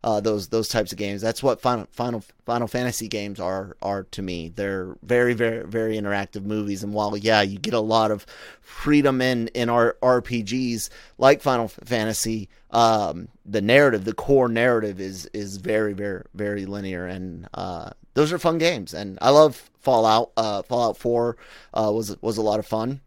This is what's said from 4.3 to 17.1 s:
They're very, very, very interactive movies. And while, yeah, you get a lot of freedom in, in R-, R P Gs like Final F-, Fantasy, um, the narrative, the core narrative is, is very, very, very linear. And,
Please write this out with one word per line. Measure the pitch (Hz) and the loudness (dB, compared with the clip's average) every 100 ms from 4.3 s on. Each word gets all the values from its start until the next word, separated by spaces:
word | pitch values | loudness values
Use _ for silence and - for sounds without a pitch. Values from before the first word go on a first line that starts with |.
| 87 82 85 | -8 -10 -6
They're | 98 95 92 - | -4 -4 -8 -12
very, | - 123 123 | 0 2 2
very, | 117 117 113 85 | 2 0 -2 -6
very | 113 110 110 | -4 -2 -2
interactive | 104 101 98 104 98 | -2 -2 -4 -8 -6
movies. | 107 101 98 | -4 -4 -6
And | 101 | -4
while, | 104 104 104 | -2 -2 0
yeah, | 107 107 | 2 4
you | 98 98 | 2 -2
get | 220 | -2
a | 117 | -2
lot | 110 113 110 | 2 2 2
of | 107 - - - - | -2 -8 -20 -20 -20
freedom | _ - - 147 139 131 | _ -8 2 4 4 2
in, | 127 123 113 | 0 0 -2
in | 120 117 | -2 0
R-, | 120 117 - | 4 2 2
R | 123 127 | 2 2
P | 120 120 | 0 -6
Gs | 101 123 127 117 - - - _ | -4 -4 -2 -4 -8 -12 -20 _
like | 131 143 | 4 6
Final | 143 123 110 | 2 0 -2
F-, | - | -8
Fantasy, | - 120 110 107 110 110 92 _ _ | -4 -2 -2 -2 -4 -4 -8 _ _
um, | 117 113 110 95 82 - _ | 4 4 4 0 -6 -12 _
the | - 104 | -6 -2
narrative, | 101 131 143 110 95 | 4 6 6 2 -4
the | |
core | 110 - 139 123 | -6 2 4 4
narrative | 113 123 117 107 95 | 2 2 2 0 -6
is, | 95 95 95 | -10 -10 -12
is | 104 101 98 | -10 -10 -10
very, | 95 107 107 | -2 0 0
very, | 98 101 92 - 95 | -2 -6 -8 -12 -8
very | 104 104 95 | -6 -6 -8
linear. | 101 98 90 | -8 -8 -8
And, | 90 | -8